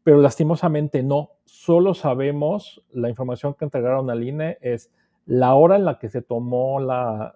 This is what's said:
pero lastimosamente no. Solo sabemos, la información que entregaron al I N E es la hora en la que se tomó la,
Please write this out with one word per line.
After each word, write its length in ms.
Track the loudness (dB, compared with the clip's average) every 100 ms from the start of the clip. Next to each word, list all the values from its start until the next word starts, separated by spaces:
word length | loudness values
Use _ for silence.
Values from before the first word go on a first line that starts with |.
pero 140 | 4 6
lastimosamente 840 | 6 2 -2 0 -2 -2 -2 -4
no. 280 | -2 -4 -6 _ _
Solo 480 | -10 0 2 2
sabemos, 920 | 0 -2 -2 -2 -2 -2 -4 -8 -20 _
la 160 | -6 -6
información 460 | -6 -8 -6 -8
que 100 | -6
entregaron 460 | -6 -4 -2 -2 -2
al 120 | -6
I 80 | -6
N 200 | -6 -8
E 80 | -6
es 300 | -6 -6 -8 _ _ _ -4
la 300 | 2 4 6
hora 220 | 6 6
en 80 | 2
la 120 | -4
que 120 | -8
se 120 | -10
tomó 600 | -8 -8 -4 -4 -2 -4
la, 540 | -4 -4 -4 -6 -10